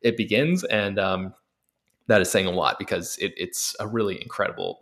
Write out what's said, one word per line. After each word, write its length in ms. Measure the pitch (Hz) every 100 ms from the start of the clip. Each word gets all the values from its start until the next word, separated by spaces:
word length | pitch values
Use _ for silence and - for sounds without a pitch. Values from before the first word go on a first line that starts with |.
it 160 | 120 117
begins. 480 | 92 107 156 185
And, 340 | - 107 101 98
um, 340 | 95 92 95 - _ _ _ _ _ _ -
that 120 | 107
is 80 | 90
saying 180 | 104 95
a 40 |
lot 300 | 90 69 -
because 360 | - 95 82 -
it, 140 | 98 -
it's 400 | 90 - - -
a 80 | 107
really 340 | 113 104 95
incredible 560 | 117 - 98 - - -